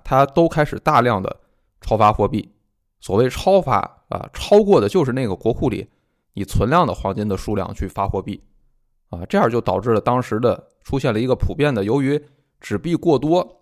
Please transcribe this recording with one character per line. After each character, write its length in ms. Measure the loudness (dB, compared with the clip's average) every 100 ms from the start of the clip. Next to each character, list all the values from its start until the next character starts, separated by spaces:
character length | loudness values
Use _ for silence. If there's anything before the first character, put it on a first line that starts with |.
它 220 | -2 2
都 240 | 2 2 2
开 160 | 2
始 140 | -2 -2
大 240 | 0 2
量 200 | 2 0
的 180 | -4 -10 _ _ _ _
超 140 | -4 4
发 140 | 4
货 160 | 4 0
币。 240 | -2 -8 _ _ _ _ _
所 160 | -2 0
谓 120 | 2
超 320 | 0 2 2
发， 180 | 2 -2 -2 -12 _
啊， 180 | -10 -10
超 320 | -12 2 4
过 160 | 6 4
的 80 | 4
就 160 | 0
是 80 | 0
那 140 | -2 -4
个 100 | -2
国 160 | -2
库 160 | 0 -2
里 180 | -4 -8 _ _ _ _
你 100 | -10
存 280 | -4 -2 2
量 160 | 2 0
的 80 |
黄 200 | -2 -6
金 140 | -4 -4
的 80 | -4
数 180 | -4
量 180 | -6 -6
去 120 | -8 -10
发 220 | -4 -4
货 140 | -4
币。 200 | -8 -12 -16 _ _ _ _ _ _
啊， 140 | -14 -4
这 80 | 0
样 120 | 2
就 100 | 0
导 180 | 0 -2
致 120 | 0
了 100 | 0
当 200 | 2 -2
时 200 | -2 -2
的 300 | 0 -2 -6 _
出 160 | -8 -4
现 140 | -2
了 80 | -2
一 60 | 0
个 80 | 0
普 180 | -2
遍 180 | 0 -2
的， 120 | 0
由 160 | 0 0
于 200 | 0 -2 -6 _ _ _
纸 200 | -8 -6
币 180 | -2 -2
过 220 | 2 2
多， 420 | 2 0 -2 _